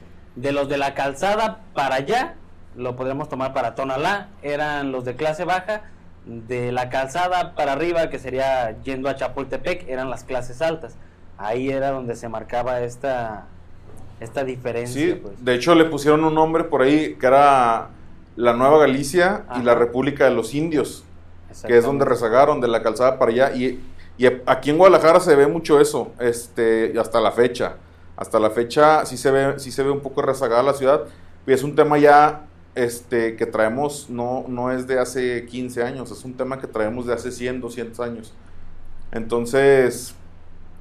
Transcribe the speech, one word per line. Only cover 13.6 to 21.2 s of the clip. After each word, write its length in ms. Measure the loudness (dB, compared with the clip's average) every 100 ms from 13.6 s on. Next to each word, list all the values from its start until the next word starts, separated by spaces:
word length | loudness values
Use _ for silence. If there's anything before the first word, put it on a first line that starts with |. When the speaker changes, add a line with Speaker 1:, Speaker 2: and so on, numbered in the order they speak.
| -20 -20 -18 -16 -16 -16
Speaker 1:
esta 240 | -10 -6
diferencia, 500 | -6 -6 -6 -6 -6 -2 -2
Speaker 2:
Sí, 40 | -2
Speaker 1:
pues. 240 | -8 -6
Speaker 2:
de 100 | -2 0
hecho 180 | 4
le 120 | 6 6
pusieron 380 | 2 2 2
un 100 | 2 2
nombre 260 | 2 2
por 180 | 0 2
ahí 340 | 4 2 0 0
que 80 | 4
era 640 | 6 6 6 2 0 -4 -16 -20 -20 -14 -2
la 160 | 2
Nueva 260 | 4 6 6
Galicia 680 | 6 2 0 2 2 0 -8 -2
y 60 |
la 100 | 2
Speaker 1:
Ajá. 80 | 4
Speaker 2:
República 440 | 2 0 -2 2
de 60 | 2
los 240 | 2 -2
Indios, 500 | -4 -2 -2 -4 -8 -18 -20